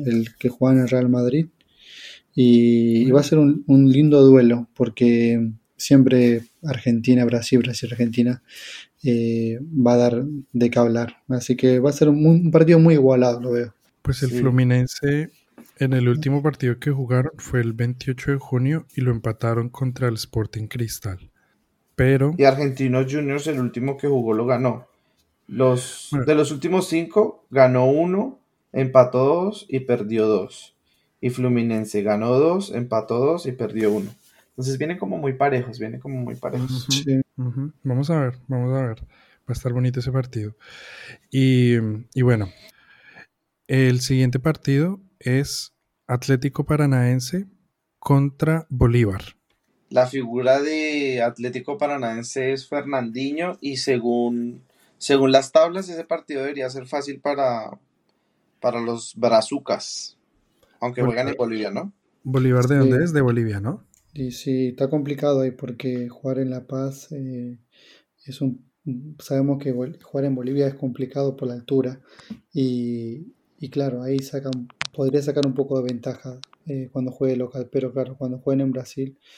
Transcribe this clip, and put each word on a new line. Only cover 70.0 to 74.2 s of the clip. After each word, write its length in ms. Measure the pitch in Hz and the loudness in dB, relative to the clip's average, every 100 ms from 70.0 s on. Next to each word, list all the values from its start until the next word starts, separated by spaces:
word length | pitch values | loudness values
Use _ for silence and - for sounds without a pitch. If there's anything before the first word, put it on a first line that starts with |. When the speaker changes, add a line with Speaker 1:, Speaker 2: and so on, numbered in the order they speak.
Speaker 1:
jugar 220 | _ 139 | _ -6
en 100 | 139 | -4
Bolivia 320 | 131 123 139 139 | -4 -4 -2 -2
es 80 | |
complicado 640 | 139 135 123 131 143 139 135 | -4 -8 -8 -8 -4 -4 -4
por 120 | 127 | -8
la 60 | |
altura 460 | 120 120 135 127 131 _ - - - _ | -8 -4 -2 -2 -6 _ -20 -20 -20 _
y, 800 | 147 131 123 120 120 117 127 185 - _ _ | -4 -2 -2 -4 -6 -8 -12 -16 -20 _ _
y 120 | 135 | -10
claro, 320 | 143 139 123 | -6 -4 -6
ahí 160 | 127 135 | -4 -4